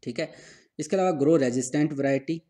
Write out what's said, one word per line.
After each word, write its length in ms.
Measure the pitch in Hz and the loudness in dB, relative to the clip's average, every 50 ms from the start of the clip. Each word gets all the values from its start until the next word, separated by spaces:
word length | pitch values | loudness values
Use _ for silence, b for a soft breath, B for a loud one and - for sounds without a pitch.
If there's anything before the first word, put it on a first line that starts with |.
| - | -10
ठीक 180 | 127 120 - | -10 -8 -8
है। 120 | 160 - B B B B B B B B B - | -8 -8 B B B B B B B B B -12
इसके 180 | 151 - - | -6 -4 0
अलावा 220 | 190 185 185 180 143 | 0 2 0 0 2
grow 200 | 139 147 165 160 | 4 4 4 4
resistant 540 | 135 123 120 131 123 123 - 151 151 147 151 | 4 2 0 -2 -4 -2 0 0 0 0 0
variety 460 | 135 139 139 139 135 135 - 165 165 _ _ | -2 0 0 0 0 -2 -4 -8 -8 _ _